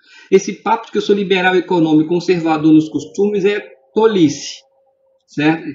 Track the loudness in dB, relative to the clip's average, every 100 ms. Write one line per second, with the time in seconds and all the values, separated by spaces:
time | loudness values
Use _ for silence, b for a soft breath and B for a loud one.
0 | b b b 0 0 -8 -4 -4 -4 -4
1 | 0 0 0 0 0 0 0 0 2 2
2 | 0 -2 -2 -2 0 0 4 4 2 -4
3 | -8 -4 -2 0 -2 -2 -8 -20 _ 0
4 | 2 4 0 0 -12 -18 _ _ _ _
5 | _ _ _ -4 -2 -2 -6